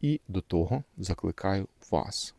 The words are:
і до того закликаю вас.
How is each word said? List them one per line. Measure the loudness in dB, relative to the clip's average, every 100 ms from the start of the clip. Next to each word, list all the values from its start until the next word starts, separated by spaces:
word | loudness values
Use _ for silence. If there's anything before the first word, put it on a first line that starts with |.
і | 0 0 -2
до | -4
того | 0 2 2 0 -4 -8
закликаю | -4 -2 -4 -2 0 0 -2 _ -2
вас. | -2 0 -6 -10